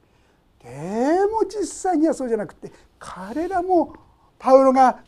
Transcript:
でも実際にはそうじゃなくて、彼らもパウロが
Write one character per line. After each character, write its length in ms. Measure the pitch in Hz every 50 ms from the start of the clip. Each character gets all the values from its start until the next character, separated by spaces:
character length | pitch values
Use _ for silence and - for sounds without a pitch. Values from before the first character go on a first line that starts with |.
| _ _ _ _ _ _ _ _ _ _ _ _
で 640 | - 120 123 143 156 185 208 226 254 285 330 381 403
も 200 | 415 440 440 427
実 200 | - - 415 349
際 320 | - - - - 381 359 294
に 100 | 311 320
は 60 | 254
そ 120 | - 262
う 20 | 233
じ 80 | 226
ゃ 20 | 214
な 80 | 190
く 80 | 147 -
て、 180 | _ - - - - _ _ _ -
彼 480 | - - - 180 190 196 233 302 349 359
ら 140 | 381 349
も 320 | 349 370 370 330 294 - - - _ _ _ _ _ _ _ _
パ 140 | - 254 262
ウ 100 | 269 269
ロ 80 | 262
が 320 | 254 269 262 247 - - -